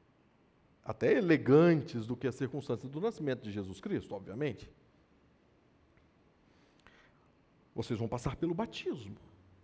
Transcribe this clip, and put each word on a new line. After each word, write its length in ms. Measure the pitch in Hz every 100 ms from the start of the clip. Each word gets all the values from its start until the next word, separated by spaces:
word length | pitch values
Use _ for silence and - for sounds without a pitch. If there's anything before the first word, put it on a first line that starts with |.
| _ _ _ _ _ _ _ _
até 320 | - - 123 262
elegantes 880 | 175 147 113 147 175 160 - 120
do 120 | 110 123
que 100 | 127
as 80 |
circunstâncias 560 | - 131 147 - 110 127
do 100 | 147
nascimento 420 | 226 180 143 123
de 80 | 107
Jesus 280 | 101 92 92
Cristo, 320 | 208 165 -
obviamente. 560 | 101 90 107 151 101 - - - _ _ _ _ _ _ _ _ _ _ _ _ _ _ _ _ _ _ _ - - - _ _ _ _ _ _
Vocês 240 | - - 110
vão 120 | 117
passar 260 | 120 139
pelo 180 | 117 170
batismo. 640 | 175 226 - 370 175 98 107 - - - -